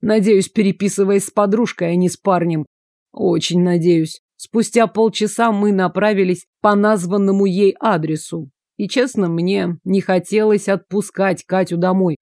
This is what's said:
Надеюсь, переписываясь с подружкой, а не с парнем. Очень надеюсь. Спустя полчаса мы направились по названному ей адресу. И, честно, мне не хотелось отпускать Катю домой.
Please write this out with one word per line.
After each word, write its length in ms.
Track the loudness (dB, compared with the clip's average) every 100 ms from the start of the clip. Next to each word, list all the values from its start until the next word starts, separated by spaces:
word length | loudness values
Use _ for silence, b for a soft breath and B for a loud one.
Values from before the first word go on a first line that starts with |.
Надеюсь, 480 | 2 0 4 2 2
переписываясь 760 | 0 0 0 -4 0 0 0 0
с 40 |
подружкой, 600 | -2 0 0 -2 -2 -2
а 20 | 0
не 120 | 0
с 80 | -2
парнем. 480 | -2 0 0 -2 -6 _ _ _ _
Очень 500 | -4 0 0 0 0
надеюсь. 580 | 2 2 2 2 0 -8 _ _
Спустя 500 | -6 -4 0 0 0
полчаса 680 | 2 -2 0 -4 0 0
мы 200 | 2 2
направились 720 | 2 0 0 0 2 0 -2 -6 _
по 120 | 0
названному 720 | 2 2 0 0 0 0 2
ей 320 | 0 2 2 2
адресу. 720 | 0 0 -2 -6 -6 -12 -12 _ _ _
И, 100 | -4
честно, 400 | -2 -2 0 -2
мне 480 | 0 0 -2 -2 -6
не 160 | -2 -2
хотелось 680 | 0 -2 0 0 2 0 0
отпускать 760 | -4 _ -6 -6 -4 -2 -2
Катю 320 | -4 -4 -2 -2
домой. 400 | 0 0 0 -2